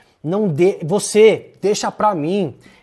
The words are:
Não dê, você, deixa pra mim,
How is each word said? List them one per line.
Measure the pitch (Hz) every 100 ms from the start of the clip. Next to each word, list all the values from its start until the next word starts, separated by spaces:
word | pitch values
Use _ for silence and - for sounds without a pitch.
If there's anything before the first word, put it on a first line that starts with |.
| _ _
Não | 147 196 208
dê, | 143 180 196
você, | 156 202 - 214 220 147 - _
deixa | 190 208 220
pra | - 214 180
mim, | 151 202 160 - _ _